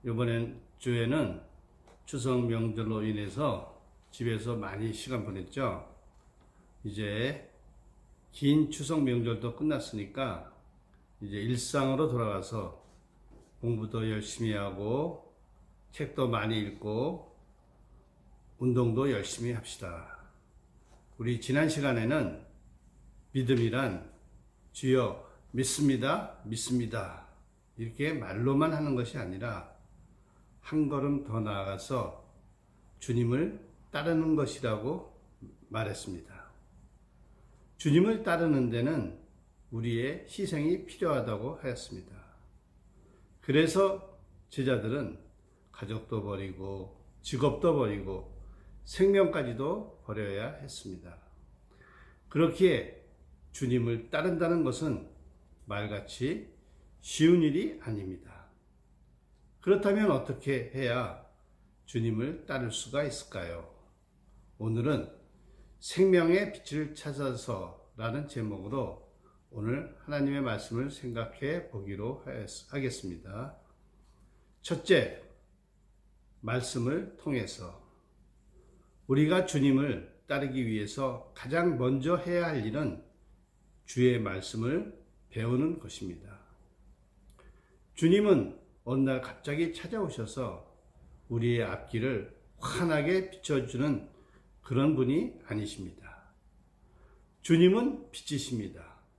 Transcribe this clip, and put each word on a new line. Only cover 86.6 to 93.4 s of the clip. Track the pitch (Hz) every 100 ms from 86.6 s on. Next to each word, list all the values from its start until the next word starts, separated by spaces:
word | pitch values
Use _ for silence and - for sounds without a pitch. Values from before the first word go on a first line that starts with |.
| - _ - - _ _ - - - - _ _ _
주님은 | - 160 196 208 160 98 - - _
어느 | 120 131
날 | 135 127
갑자기 | - - - 147 165
찾아오셔서 | - 175 226 170 - 107 - 117 87 - - _ - - - -
우리의 | 117 120 120
앞길을 | 104 98 - 113 127 113 - - - -
환하게 | - - 175 156 147 190 185
비춰주는 | -